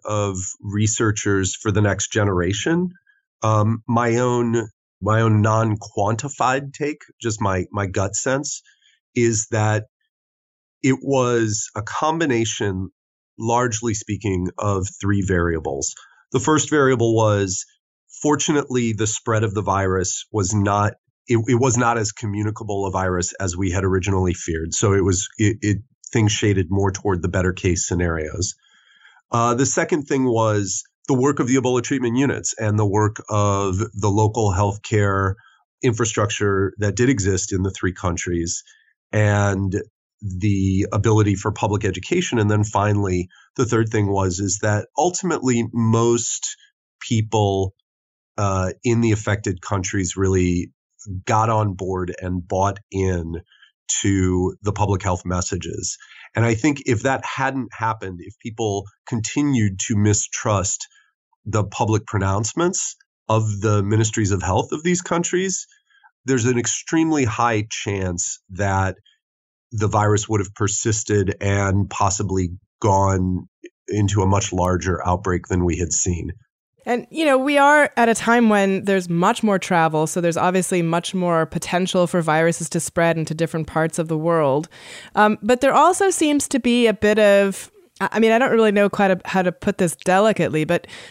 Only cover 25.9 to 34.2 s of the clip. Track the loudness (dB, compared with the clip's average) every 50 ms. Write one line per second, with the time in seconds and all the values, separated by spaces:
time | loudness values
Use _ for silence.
25.9 | _ _ -16 -2 0 2 2 2 2 2 2 2 2 2 0 0 0 0 0 -2
26.9 | -2 -2 -2 -2 -2 -2 -2 -2 -2 0 0 0 -2 0 0 0 0 0 -2 -2
27.9 | -2 -2 0 0 -2 -4 -6 -6 -6 -6 -6 -8 -8 _ _ _ _ _ _ _
28.9 | _ _ _ -20 _ _ _ _ 0 2 2 2 2 2 0 0 0 -2 0 0
29.9 | 0 -2 0 -2 0 0 2 2 2 2 2 2 2 0 0 -2 -6 -8 -10 -14
30.9 | _ _ _ 0 0 2 2 2 2 0 0 2 2 2 2 2 0 0 0 -2
31.9 | -2 -2 0 0 0 2 0 0 -2 -2 -6 -8 -6 -4 -2 0 0 2 0 2
32.9 | 2 2 2 0 0 -4 -8 -4 0 0 2 2 2 0 0 0 0 -2 -4 -6
33.9 | -4 -2 -2 0 2 2